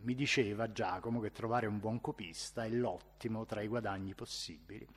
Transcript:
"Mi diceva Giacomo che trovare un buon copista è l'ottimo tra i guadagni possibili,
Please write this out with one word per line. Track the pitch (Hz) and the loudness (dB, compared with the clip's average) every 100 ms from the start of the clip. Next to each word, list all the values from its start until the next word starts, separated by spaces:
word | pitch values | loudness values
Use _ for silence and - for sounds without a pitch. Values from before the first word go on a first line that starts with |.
"Mi | 113 127 | -2 2
diceva | 143 - 104 104 113 | 4 6 4 2 0
Giacomo | 107 95 92 117 117 | 0 -2 0 0 0
che | 107 | 0
trovare | - 113 120 110 | -2 2 2 2
un | 104 | 2
buon | 110 120 | 0 0
copista | - 147 - - - - | -2 -4 -6 -8 -6 -4
è | 113 | 0
l'ottimo | 117 120 - - - 117 110 113 | 2 2 0 -8 -6 -2 -2 -2
tra | 107 | -2
i | 104 | 0
guadagni | 120 107 95 95 95 | 0 0 0 -2 -6
possibili, | - - - 80 - 104 - | -6 -6 -6 -10 -12 -12 -12